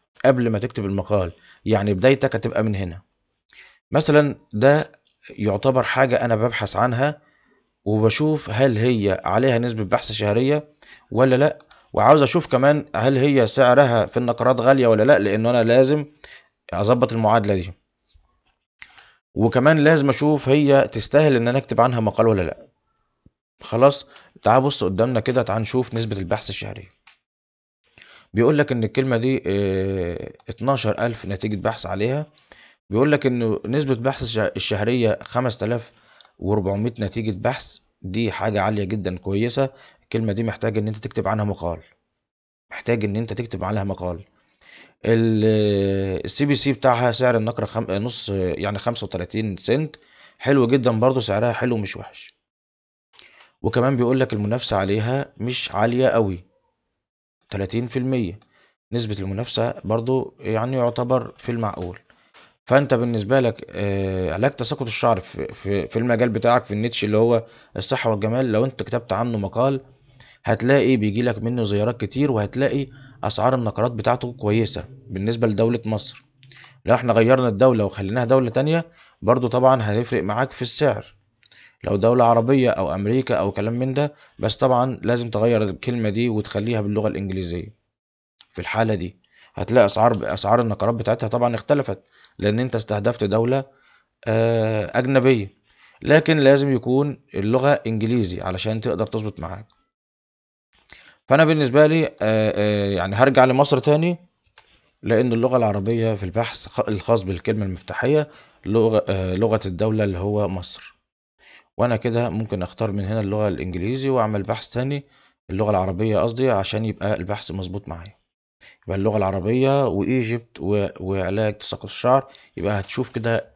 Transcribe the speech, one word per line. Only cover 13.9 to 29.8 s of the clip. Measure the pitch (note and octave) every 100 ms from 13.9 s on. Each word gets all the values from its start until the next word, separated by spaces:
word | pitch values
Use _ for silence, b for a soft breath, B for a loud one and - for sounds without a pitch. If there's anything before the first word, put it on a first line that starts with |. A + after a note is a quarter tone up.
| A#2 -
في | B2
النقرات | A#2+ A#2 A#2+ A#2+
غالية | A#2 C3+ A#2+
ولا | A2
لأ، | A#2+ B2
لأن | G2+ G#2 A2+
أنا | A#2+
لازم | A2+ B2 C3 D3+ D3 B B B B _ -
أظبط | E2+ G#2 B2 B2
المعادلة | A2+ A2 A#2 G2+ F#2+
دي، | F2+ - _ _ _ _ _ _ _ _ _ _ B B B B _
وكمان | - A2 B2+ C#3 D#3+
لازم | D3 D#3 C#3
أشوف | A#2+ D3 D3+ C3
هي | D3 C#3+ C#3 -
تستاهل | A2+ - C#3+ D#3 B2+
إن | A#2
أنا | C3
أكتب | - A#2
عنها | B2+ A#2+
مقال | A2 - A2+
ولا | G2+
لأ. | E2 - - _ _ _ _ _ _ _ _ _
خلاص، | - A#2 C#3 C#3 B B B -
تعال | G#2 B2
بص | C3+ -
قدامنا | F#2+ F#2+ A#2+ A#2+
كده، | A#2+ B2+
تعال | A2+ G#2+
نشوف | A2 B2+ B2
نسبة | A2+ A2+ G2
البحث | F2+ G#2 -
الشهرية. | G2 G2+ G#2+ G2+ _ _ _ _ _ _ _ _ _ B B B B B
بيقول | G2 A#2 D3
لك | D3
إن | B2
الكلمة | A2 - C3 A#2+
دي، | B2 C3 -
آه، | G2 G2+ F#2+